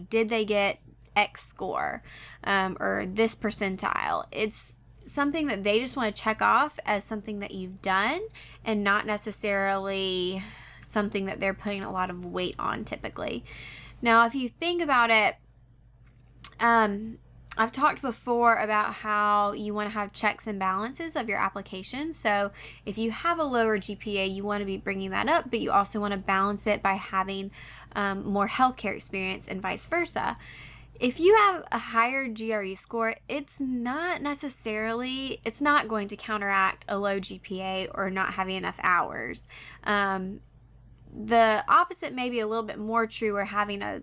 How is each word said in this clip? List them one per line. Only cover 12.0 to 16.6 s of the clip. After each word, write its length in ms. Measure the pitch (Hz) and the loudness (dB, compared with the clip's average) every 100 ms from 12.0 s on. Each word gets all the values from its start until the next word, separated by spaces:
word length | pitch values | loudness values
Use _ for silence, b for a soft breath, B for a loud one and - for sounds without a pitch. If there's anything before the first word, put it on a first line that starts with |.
| 185 | -4
of 120 | 180 | -4
weight 320 | 175 180 180 - | -6 -4 -4 -2
on 260 | - - - | -4 -4 -6
typically. 580 | - - - - 240 B B B B B B | -8 -8 -6 -6 -6 B B B B B B
Now, 260 | 240 226 233 | 6 6 6
if 80 | 269 | 2
you 120 | 240 | -4
think 340 | - 339 349 | -4 -2 0
about 280 | 302 254 233 | 4 4 6
it, 260 | 220 208 - - - - - - - - - - - - | 6 4 0 -10 -20 -20 -20 -20 -20 -20 -20 -20 -14 -12
um, 580 | - | 0